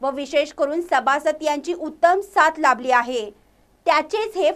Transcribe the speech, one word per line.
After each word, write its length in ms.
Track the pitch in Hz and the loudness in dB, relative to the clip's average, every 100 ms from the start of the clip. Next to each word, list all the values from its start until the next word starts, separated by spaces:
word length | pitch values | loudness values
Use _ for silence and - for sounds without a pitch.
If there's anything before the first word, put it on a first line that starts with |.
व 100 | 262 | -6
विशेष 400 | 262 277 294 294 | -6 -2 -2 -2
करून 300 | - 285 330 | -2 -2 -2
सभासद 540 | 339 269 240 285 311 302 | 0 0 2 0 0 -2
यांची 320 | 302 294 294 | -2 -2 -4
उत्तम 460 | 349 311 - 339 370 | -6 -8 0 2 2
साथ 320 | 392 392 311 311 | 0 2 2 4
लाभली 340 | 294 247 254 | 2 2 2
आहे, 400 | 247 240 247 208 - _ _ _ _ | 0 0 -4 -8 -14 _ _ _ _
त्याचेच 520 | - 302 302 427 440 370 | 0 0 0 -4 -4 -2
हे 140 | 311 | -2